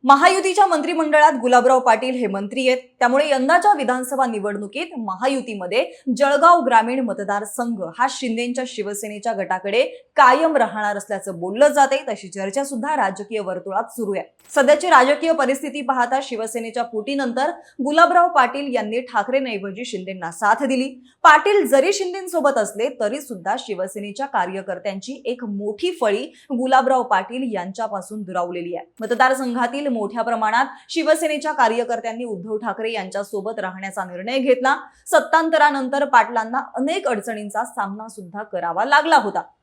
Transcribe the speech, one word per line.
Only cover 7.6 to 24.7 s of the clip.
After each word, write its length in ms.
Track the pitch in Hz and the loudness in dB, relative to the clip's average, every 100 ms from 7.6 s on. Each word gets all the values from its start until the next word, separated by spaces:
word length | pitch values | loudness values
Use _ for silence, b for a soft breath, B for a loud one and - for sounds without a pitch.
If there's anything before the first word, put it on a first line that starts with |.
| 240 220 170 - | -6 -4 -8 -2
हा 80 | 262 | -2
शिंदेच्या 540 | - 254 226 240 254 254 | -2 -6 -4 -4 -6 -6
शिवसेनेच्या 680 | - 202 202 220 208 220 | -6 -8 -8 -10 -6 -6
गटाकडे 500 | 202 185 185 202 220 - B _ - | -4 -4 -4 0 0 0 B _ 6
कायम 400 | 269 269 320 294 | 6 6 4 2
राहणार 400 | 220 208 208 202 | 0 0 -4 -4
असल्याचं 420 | - 196 190 170 | -6 -8 -8 -8
बोललं 280 | 180 208 294 | -8 4 4
जातंय. 300 | 269 269 269 269 | 6 4 2 -4
तशी 200 | 208 190 | -10 -10
चर्चा 360 | 196 190 220 | -8 -6 -4
सुद्धा 300 | 277 254 277 277 | -4 -6 -4 0
राजकीय 440 | 196 190 202 220 | 0 -2 -8 -8
वर्तुळात 500 | 185 185 190 190 233 | -6 -8 -4 -4 -4
सुरू 220 | - 208 190 | -6 -6 -6
आहे. 80 | - _ _ | -8 _ _
सध्याची 360 | 294 262 294 349 | 2 4 4 6
राजकीय 420 | 254 262 294 320 | 6 6 2 2
परिस्थिती 480 | 320 254 262 294 285 | 2 2 0 -4 -6
पाहता 380 | 247 254 240 262 | -2 0 0 0
शिवसेनेच्या 640 | 269 226 220 240 226 233 233 | -4 -6 -6 -6 -6 -6 -6
फुटीनंतर 580 | 220 214 277 254 240 285 - B B | -6 -4 -4 -4 -2 -2 -4 B B
गुलाबराव 440 | 277 302 339 349 349 | 0 4 4 4 2
पाटील 440 | 311 240 262 285 | 2 0 0 -4
यांनी 260 | 240 214 226 254 | -4 -2 -6 -4
ठाकरेंऐवजी 720 | 226 202 262 262 208 196 190 | -4 -2 -2 -2 -6 -8 -10
शिंदेंना 460 | 247 196 185 185 165 | -10 -10 -10 -10 -10
साथ 340 | 170 214 226 | -2 2 2
दिली. 240 | 277 262 269 B B B | 2 0 -2 B B B
पाटील 420 | 339 302 403 415 269 | 6 8 6 2 4
जरी 260 | 269 330 | 4 4
शिंदेसोबत 680 | 392 359 381 370 349 277 269 | 0 -4 -6 -4 0 0 0
असले 300 | 202 202 247 - | -2 -2 -6 -2
तरी 200 | 208 277 | -4 -4
सुद्धा 360 | - 202 180 240 | -10 -10 -6 -6
शिवसेनेच्या 680 | - 185 190 208 202 202 269 | -6 -8 -6 -8 -12 -10 -4
कार्यकर्त्यांची 920 | 220 180 190 190 | -2 -4 -6 -8